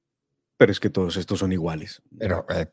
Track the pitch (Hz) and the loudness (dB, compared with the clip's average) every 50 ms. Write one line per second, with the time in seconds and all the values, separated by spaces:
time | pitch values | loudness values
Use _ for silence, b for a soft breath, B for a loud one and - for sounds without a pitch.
0 | _ _ _ _ _ _ _ _ _ _ _ - 120 101 98 - - 98 - 98 | _ _ _ _ _ _ _ _ _ _ _ 6 6 6 6 2 -2 -2 0 0
1 | 92 85 82 92 85 - 101 90 98 92 92 87 82 85 80 78 78 - - - | 0 0 -2 -4 -4 -4 -2 -2 0 0 0 0 -2 -4 -4 -6 -8 -12 -16 -18
2 | _ _ - - 110 98 90 85 - - 87 87 80 - | _ _ -10 -4 -2 -2 -2 -2 -2 -2 -2 -2 -4 -4